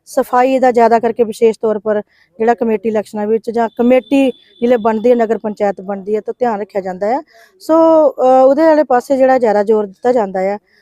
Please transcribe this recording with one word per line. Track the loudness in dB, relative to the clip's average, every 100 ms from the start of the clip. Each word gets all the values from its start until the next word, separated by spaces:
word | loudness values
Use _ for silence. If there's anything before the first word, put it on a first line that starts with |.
ਸਫਾਈ | -10 -6 -2 0 0 2
ਦਾ | 2
ਜ਼ਿਆਦਾ | 2 2 2
ਕਰਕੇ | -2 -2
ਵਿਸ਼ੇਸ਼ | -4 0 -2 0
ਤੌਰ | -4 -4
ਪਰ | -4 -6 -6 _ _ -6
ਜਿਹੜਾ | -2
ਕਮੇਟੀ | -2 -2 -4 -4
ਇਲੈਕਸ਼ਨਾਂ | -6 -6 -8 -4
ਵਿੱਚ | -4 -4
ਜਾਂ | -4 -4
ਕਮੇਟੀ | -2 0 0 0 0 0
ਜਿਹੜੇ | -4 _ -6 -2 0
ਬਣਦੀ | 0 0 0
ਹੈ, |
ਨਗਰ | 0 0 -4
ਪੰਚਾਇਤ | -6 -4 -4 -4
ਬਣਦੀ | -10 -10 -6 -6
ਹੈ |
ਤਾਂ | -6 -6
ਧਿਆਨ | -4 -4
ਰੱਖਿਆ | -6 -8
ਜਾਂਦਾ | -8 -6 -4
ਹੈ। | -4 -8 _ _ _
ਸੋ, | 0 2 4 4 2
ਅਹ, | 2 2 4
ਉਹਦੇ | 4 4
ਵਾਲੇ | 4 2
ਪਾਸੇ | 2 0 0 0
ਜਿਹੜਾ | 2 2
ਜ਼ਿਆਦਾ | 2 0
ਜ਼ੋਰ | 0 0 -2
ਦਿੱਤਾ | -6 -2
ਜਾਂਦਾ | -2 -2 -4
ਹੈ। | -4 -6 _ _